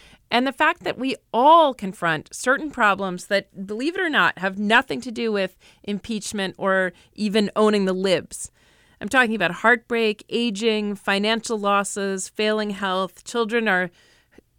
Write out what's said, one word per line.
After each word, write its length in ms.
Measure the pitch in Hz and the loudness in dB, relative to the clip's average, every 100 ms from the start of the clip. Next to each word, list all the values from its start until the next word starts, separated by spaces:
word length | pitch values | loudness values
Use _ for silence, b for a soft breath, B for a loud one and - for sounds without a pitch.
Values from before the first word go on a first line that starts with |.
| b b - | b b -4
and 160 | 233 262 | -2 0
the 60 | |
fact 300 | 247 311 339 | 0 0 0
that 140 | - - | -4 -6
we 200 | 262 - _ | -4 -6 _
all 400 | 226 277 339 302 | 4 8 8 6
confront 600 | 247 190 180 170 156 - | 0 -8 -4 -2 -2 -4
certain 380 | - 254 269 294 | -6 -2 -2 -2
problems 560 | 262 214 196 196 180 - | 0 2 2 -2 -6 -4
that, 400 | 202 - - 196 | -4 -4 -12 -10
believe 260 | 214 285 | -6 -4
it 80 | 381 | -2
or 80 | 349 | -2
not, 300 | 247 175 - | 2 2 0
have 180 | 190 190 | -4 -2
nothing 440 | 208 226 - 262 | 2 2 2 -6
to 100 | 247 | -8
do 220 | 226 226 | -6 -2
with 240 | 202 190 _ b b | -2 -2 _ b b
impeachment 720 | - 208 - 214 - 208 190 - | -8 -8 -6 -8 -6 -6 -6 -4
or 360 | 196 190 185 - b | 0 0 0 -6 b
even 380 | - 208 214 202 - | -6 -2 0 0 2
owning 280 | 214 208 190 | 2 4 0
the 80 | |
libs. 560 | 185 190 165 - - - b b b b b | 0 2 0 -2 -14 -16 b b b b b
I'm 80 | 208 | -2
talking 260 | 262 240 220 | 2 2 2
about 160 | 170 | -2
heartbreak, 720 | 175 220 240 - 233 220 214 - | 0 2 2 2 0 0 -2 -4
aging, 680 | 233 240 196 233 214 208 202 | -2 -2 0 0 0 -2 -4
financial 640 | - 196 208 226 226 220 | -2 0 0 -2 -4 -4
losses, 680 | 202 202 196 208 196 190 - | 0 0 0 -4 -4 -6 -8
failing 420 | - 214 214 208 | -2 -2 0 -4
health, 540 | 196 202 185 190 - - | -4 -4 -2 -4 -8 -8
children 420 | 240 220 233 220 | -4 -2 0 0
are, 240 | 185 180 b b b b b _ | 0 -2 b b b b b _